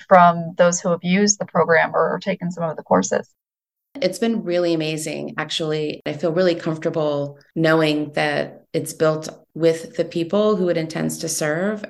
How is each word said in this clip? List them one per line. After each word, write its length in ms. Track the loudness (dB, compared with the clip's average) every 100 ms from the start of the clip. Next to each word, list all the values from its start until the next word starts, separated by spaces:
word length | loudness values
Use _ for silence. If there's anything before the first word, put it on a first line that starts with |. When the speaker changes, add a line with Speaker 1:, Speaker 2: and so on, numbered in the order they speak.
| 6
Speaker 1:
from 460 | 8 8 6 0 2
those 220 | 2 2
who 100 | -2
have 120 | -2
used 360 | 0 2 4 2
the 60 | 0
program 480 | 0 4 4 2
or, 200 | 0 0
or 60 | -2
taken 320 | -4 -4 -6
some 120 | -4
of 140 | -6 -6
the 60 |
courses? 460 | 0 0 2 -2 -4 _ _ _ _ _ _ -4
Speaker 2:
It's 240 | -4 -2
been 240 | -2 -2
really 300 | -2 0 0
amazing, 600 | 0 -2 -4 -6 -8 -8 -8
actually. 640 | -6 -4 -4 -2 -4 -6 -8
I 80 |
feel 180 | -4 -2
really 240 | 2 2 0
comfortable 840 | -4 -4 -4 -2 -2 -2 -6 -10 _ 0
knowing 580 | 2 4 2 0 -2
that 520 | -2 -2 -2 -4 -10 _
it's 220 | -6 -6
built 340 | -2 0 0 -6 -16 _ 0
with 420 | 2 2 -4 -6
the 80 | -4
people 500 | -4 -2 0 2 2
who 140 | 0
it 80 | -2
intends 400 | -4 -4 -4 -4
to 80 | -6
serve. 560 | -2 -2 -2 -2 -4